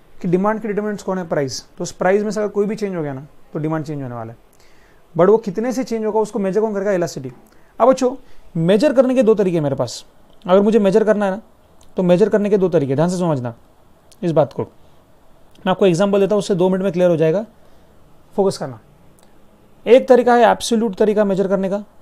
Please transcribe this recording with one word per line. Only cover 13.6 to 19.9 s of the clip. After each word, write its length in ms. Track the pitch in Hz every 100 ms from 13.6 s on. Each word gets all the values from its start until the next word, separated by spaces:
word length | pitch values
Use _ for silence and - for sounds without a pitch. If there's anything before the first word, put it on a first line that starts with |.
| _ _ _ _ _ _
इस 80 | 175
बात 220 | 156 139
को। 100 | -
मैं 1080 | 110 - - - _ _ - - - - 185
आपको 140 | 185 196
एग्जांपल 340 | 165 202 202
देता 160 | 196 208
हूँ, 40 |
उससे 160 | - 190
दो 140 | 185
मिनट 140 | 185
में 80 | 196
क्लियर 180 | 175 180
हो 80 | 160
जाएगा, 280 | 160 180 226 - - - _ - - - _ -
फोकस 220 | 190 -
करना। 220 | 151 117 - _ - _ _ - - _ _ -
एक 220 | 196